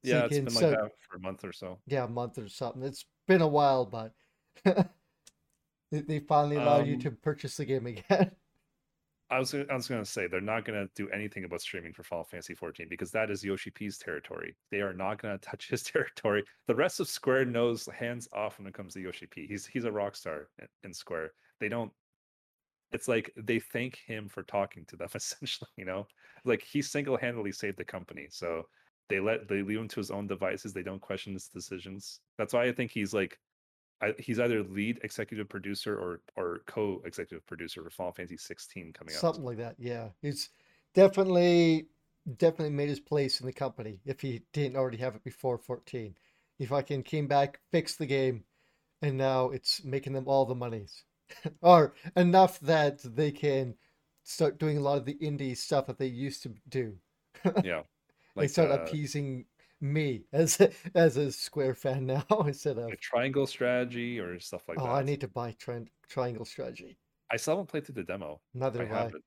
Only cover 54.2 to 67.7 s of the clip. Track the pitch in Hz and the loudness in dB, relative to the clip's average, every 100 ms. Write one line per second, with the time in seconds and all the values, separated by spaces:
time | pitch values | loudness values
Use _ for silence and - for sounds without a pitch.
54.2 | - - 156 - 156 147 139 143 123 147 | -14 2 2 2 0 2 2 0 0 -4
55.2 | 156 143 135 120 - 147 131 123 135 120 | -4 -2 -4 -6 2 2 2 -4 -4 -2
56.2 | 135 - 131 104 - 135 117 95 _ _ | -6 -6 -12 -14 -6 -4 -4 -8 _ _
57.2 | _ - 185 208 92 82 - _ _ _ | _ -2 0 2 0 -2 -6 _ _ _
58.2 | _ - 147 - 156 143 165 156 143 147 | _ -2 0 4 4 4 0 -4 -2 -4
59.2 | 139 127 - _ _ _ 143 151 147 113 | -4 -6 -10 _ _ _ -2 0 0 -2
60.2 | - 147 160 - 202 - 180 180 165 127 | -2 2 4 6 6 6 0 6 6 6
61.2 | 143 - - 151 131 127 139 135 131 135 | 0 -2 -6 0 0 0 -2 -2 0 -2
62.2 | - 214 147 139 147 117 117 107 - 117 | 2 2 2 0 -4 -4 -6 -8 -2 0
63.2 | 131 139 131 - 123 123 123 120 120 120 | 2 0 -2 0 0 2 0 -4 -6 -6
64.2 | 90 87 - 90 - 82 127 135 135 143 | -6 -10 -10 -12 -8 -4 0 0 0 -4
65.2 | 131 - 120 110 - 120 113 _ _ - | -4 -6 -8 -10 -10 -10 -10 _ _ -4
66.2 | 123 110 113 - 127 113 - - _ _ | -4 -4 -10 -8 -10 -10 -18 -20 _ _
67.2 | _ 113 - 175 185 | _ -4 0 -2 -2